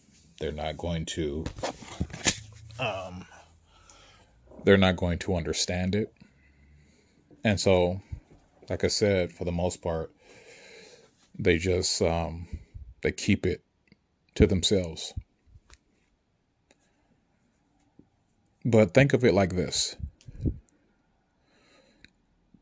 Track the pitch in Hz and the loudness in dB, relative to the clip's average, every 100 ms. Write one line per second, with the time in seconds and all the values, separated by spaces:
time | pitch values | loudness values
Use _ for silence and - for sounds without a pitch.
0 | _ _ _ - 76 76 78 73 85 82 | _ _ _ -10 -8 -6 -8 -6 -6 -6
1 | 80 - 76 73 80 - - - - - | -6 -6 -6 -6 -10 -8 -8 -10 -16 -10
2 | - - - - - - - - 117 95 | -10 -6 -6 -6 -10 -20 -20 -10 -8 -8
3 | 92 90 87 - - _ _ _ - - | -10 -14 -16 -20 -20 _ _ _ -20 -20
4 | - _ _ _ _ - 101 98 95 87 | -20 _ _ _ _ -2 4 6 6 4
5 | 87 85 - 87 78 - - 90 92 101 | 0 -2 -2 -4 -2 -4 -4 -2 -2 -2
6 | 110 _ - _ _ _ - - _ _ | -4 _ -20 _ _ _ -20 -20 _ _
7 | _ _ _ - 113 98 98 92 90 95 | _ _ _ -4 0 2 4 4 4 -2
8 | - - - - _ _ - 92 92 - | -10 -14 -16 -20 _ _ -10 -2 -2 2
9 | 104 98 87 - 87 87 90 - 90 80 | 2 2 0 -4 -6 -2 -2 -4 -6 -6
10 | 80 _ - - - - - - - - | -6 _ -20 -20 -20 -20 -20 -20 -20 -20
11 | _ _ _ - 98 85 92 90 90 - | _ _ _ 0 2 4 2 0 0 0
12 | 90 82 80 82 85 - - - - - | 0 0 -2 -8 -12 -14 -16 -20 -20 -6
13 | 76 - - 98 92 - _ _ _ _ | -4 -2 0 0 0 -4 _ _ _ _
14 | _ _ _ - 101 95 - 101 87 76 | _ _ _ 2 4 4 2 0 0 -8
15 | - - - _ _ - _ - _ _ | -12 -12 -14 _ _ -20 _ -20 _ _
16 | _ _ _ _ _ _ _ _ _ _ | _ _ _ _ _ _ _ _ _ _
17 | _ _ _ _ _ _ _ _ _ _ | _ _ _ _ _ _ _ _ _ _
18 | _ _ _ _ _ _ 127 113 101 131 | _ _ _ _ _ _ 4 6 6 6
19 | 139 127 123 90 95 92 76 - - - | 4 6 4 4 4 0 -2 -4 -6 -8
20 | - - - - - - - _ _ _ | -14 -14 -20 -8 -6 -6 -12 _ _ _
21 | _ _ _ _ _ _ _ _ _ _ | _ _ _ _ _ _ _ _ _ _
22 | - _ _ _ _ _ | -20 _ _ _ _ _